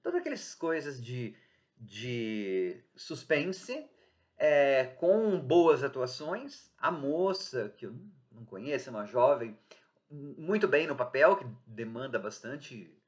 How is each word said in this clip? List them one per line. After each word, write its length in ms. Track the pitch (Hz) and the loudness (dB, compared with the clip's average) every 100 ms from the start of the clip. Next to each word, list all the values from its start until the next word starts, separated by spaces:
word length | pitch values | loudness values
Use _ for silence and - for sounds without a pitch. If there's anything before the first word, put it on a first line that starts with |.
todas 180 | 349 349 | -4 -4
aquelas 340 | 339 247 - | -4 -8 -10
coisas 480 | - 165 160 143 131 | -8 -4 -4 -4 -10
de, 320 | 117 123 113 - _ _ _ _ | -10 -8 -8 -12 _ _ _ _
de 1040 | 107 101 123 120 110 107 98 95 90 - _ - | -18 -12 -6 -4 -4 -4 -2 0 -2 -6 _ -20
suspense, 920 | - 117 - 151 170 185 - 277 302 _ _ _ _ _ | -12 -12 0 0 0 -6 -10 -10 -12 _ _ _ _ _
é, 480 | 151 147 139 135 127 - | 4 6 6 4 0 0
com 420 | 170 208 220 180 | 2 4 2 0
boas 420 | 131 170 165 143 | 4 6 8 6
atuações. 880 | 135 131 123 - 151 202 277 - - _ | 2 -2 -4 -4 -8 -8 -10 -18 -20 _
A 120 | 147 | -2
moça, 800 | 170 139 156 190 185 - 127 101 - | -2 -2 0 0 -2 -6 -6 -6 -10
que 80 | 107 | -14
eu 80 | 127 208 _ _ | -14 -18 _ _
não 140 | 113 | -20
conheço, 440 | 113 95 131 139 135 | -16 -12 -6 -6 -4
é 40 | |
uma 140 | 110 104 | -10 -4
jovem, 500 | 120 131 139 117 107 _ - _ _ _ | 4 6 4 0 -10 _ -20 _ _ _
muito 560 | 147 143 135 160 214 202 | -16 -14 -10 -2 2 4
bem 200 | 147 160 | 2 2
no 100 | 135 | -4
papel, 400 | - 131 160 190 | -2 6 6 6
que 100 | 123 104 - | -2 -14 -16
demanda 520 | 113 113 113 131 117 | -10 -8 -8 -6 -6
bastante 760 | 101 - 117 143 - 117 85 _ | -6 -10 -12 -14 -14 -18 -18 _